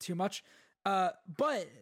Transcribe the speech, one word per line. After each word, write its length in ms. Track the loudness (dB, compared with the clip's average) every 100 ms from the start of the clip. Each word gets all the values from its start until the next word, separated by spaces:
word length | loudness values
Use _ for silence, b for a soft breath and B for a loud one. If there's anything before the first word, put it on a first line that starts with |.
too 140 | -6 -2
much. 280 | -2 -4 -14 b b b 0
Uh, 260 | 2 2 0 -8 0
but 300 | 0 0 -4 -12